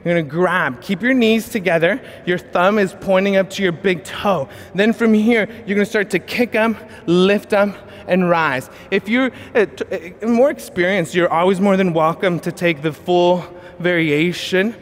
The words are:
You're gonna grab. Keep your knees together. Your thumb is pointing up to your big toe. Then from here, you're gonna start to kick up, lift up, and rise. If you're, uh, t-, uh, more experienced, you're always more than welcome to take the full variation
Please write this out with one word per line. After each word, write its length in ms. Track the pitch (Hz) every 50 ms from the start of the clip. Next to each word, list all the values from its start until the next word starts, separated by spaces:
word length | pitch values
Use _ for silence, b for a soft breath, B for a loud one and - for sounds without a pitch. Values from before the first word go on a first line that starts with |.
| -
You're 100 | 170 175
gonna 80 | 170
grab. 580 | 160 135 143 170 180 175 175 185 165 139 127 117
Keep 220 | - - 202 170
your 120 | 208 247 269
knees 340 | 254 233 220 220 226 208 -
together. 520 | - 226 170 185 165 165 160 175 208 - B B B B B
Your 140 | 175 180 175
thumb 400 | - - - 185 175 196 214 214
is 160 | 196 180 - -
pointing 360 | - 190 190 185 196 202 196
up 140 | 190 190 190
to 120 | - -
your 100 | 196 175
big 320 | 165 139 - 202 180 160 -
toe. 440 | - - - - 208 190 156 135 B B B B B B
Then 180 | 175 202 226
from 220 | 220 - 233 226 220
here, 340 | 214 214 226 240 220 196 - B B B
you're 100 | 185 202
gonna 100 | 202 202
start 240 | 196 - 220 196 196
to 80 | - 175
kick 360 | - - - - 247 - -
up, 220 | 220 220 226 214 - - B B B B
lift 460 | - 170 180 185 196 202 208 - -
up, 240 | 220 202 202 208 190 - - B B B B -
and 200 | 180 185 185 175
rise. 420 | 175 165 160 151 131 131 - - B B B B
If 180 | 190 196 - 208
you're, 240 | 226 254 269 247 254 B B B B
uh, 120 | 254 196
t-, 480 | - - - - - 180 180 165 175 180 -
uh, 40 | 208
more 240 | 226 240 233 262 294
experienced, 640 | 311 - - - - 180 175 180 202 196 165 - -
you're 180 | 180 165 -
always 280 | 147 165 175 190 196 175
more 160 | 202 202 190
than 160 | 190 196 180
welcome 460 | 160 165 156 160 - - 208 185 170 151
to 120 | - 175
take 300 | 165 - 180 170 170 143
the 100 | 147 160
full 520 | 143 - - 180 180 175 175 175 180 180 156 - B B B B B B
variation 960 | 170 175 180 170 165 156 143 147 160 180 170 - - - 190 185 196 226 220 -